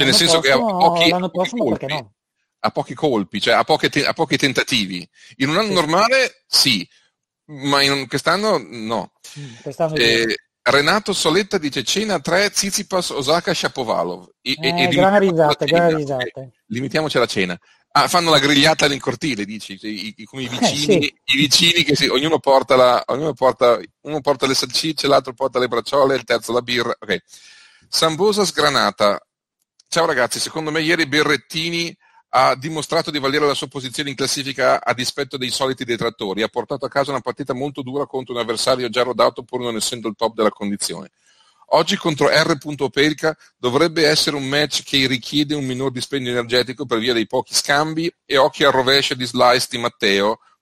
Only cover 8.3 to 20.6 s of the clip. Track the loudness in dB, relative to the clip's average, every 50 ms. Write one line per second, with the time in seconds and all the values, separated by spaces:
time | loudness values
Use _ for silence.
8.3 | 0 0 0 0 -2 -2 -4 -6 -12 -10 -6 -4 -4 -4 -6 -8 _ _ -20 -20
9.3 | -16 -16 -16 -16 -18 -16 -14 -14 -6 -4 -4 -2 0 2 2 2 2 2 0 -2
10.3 | -4 -6 -10 _ _ _ _ 2 2 2 4 2 2 0 0 -2 -4 -2 0 0
11.3 | 2 0 0 0 -2 -4 -4 -4 -4 -4 -4 -2 -2 -2 -2 -2 -4 -4 -2 0
12.3 | 0 2 0 0 -2 -2 -4 -4 -4 -6 -6 -4 -4 -4 -4 -4 -4 -4 0 0
13.3 | 0 0 0 -2 -2 -2 -2 -4 -4 -4 -4 -2 -2 -2 -2 -2 -6 -8 -12 -18
14.3 | _ _ _ -6 -4 -2 -2 -2 0 2 0 2 4 4 4 4 6 4 4 4
15.3 | 4 4 2 2 2 0 0 2 2 4 4 4 2 0 -2 -4 -4 -4 -6 -8
16.3 | -10 -12 -16 -18 -20 _ _ _ -8 -8 -6 -4 -2 -2 -2 0 2 2 0 2
17.3 | 0 -2 -2 -2 -4 -8 _ _ _ _ _ _ 2 2 2 4 2 2 4 4
18.3 | 4 4 6 6 6 8 8 6 6 4 2 2 0 0 -2 -4 -4 -4 -4 -4
19.3 | -4 -4 -4 -6 -8 -12 -12 -14 -14 -12 -10 -10 -10 -8 -10 -12 -14 -14 -18 -16
20.3 | -12 -10 -8 -8 -4 -2